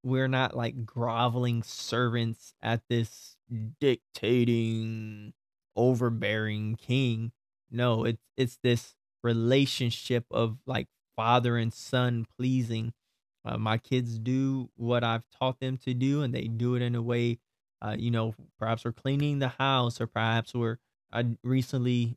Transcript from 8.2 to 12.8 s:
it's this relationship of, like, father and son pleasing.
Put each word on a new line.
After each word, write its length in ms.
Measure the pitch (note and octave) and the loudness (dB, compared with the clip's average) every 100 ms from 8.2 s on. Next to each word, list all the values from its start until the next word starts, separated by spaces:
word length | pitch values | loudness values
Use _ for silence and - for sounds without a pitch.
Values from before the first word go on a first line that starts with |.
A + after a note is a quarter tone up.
| _ - | _ -2
it's 220 | B2+ - | -2 0
this 360 | B2+ A#2 - _ _ _ | 2 2 0 _ _ _
relationship 1000 | A#2+ A2+ A#2 C3+ C#3 - B2 - - B2 A#2+ | 0 2 4 4 4 2 -2 -2 -2 -2 0
of, 260 | A#2 A2+ A2 - | -2 0 -2 -6
like, 220 | B2 B2+ _ _ | -6 -6 _ _
father 440 | - A2+ B2 A#2+ A#2+ | -4 2 4 4 0
and 160 | A#2 | -2
son 520 | - - C3 B2 A#2+ A2+ _ | -6 -4 0 0 0 -6 _
pleasing. 520 | B2+ C3 A#2 A2+ | 0 2 0 -2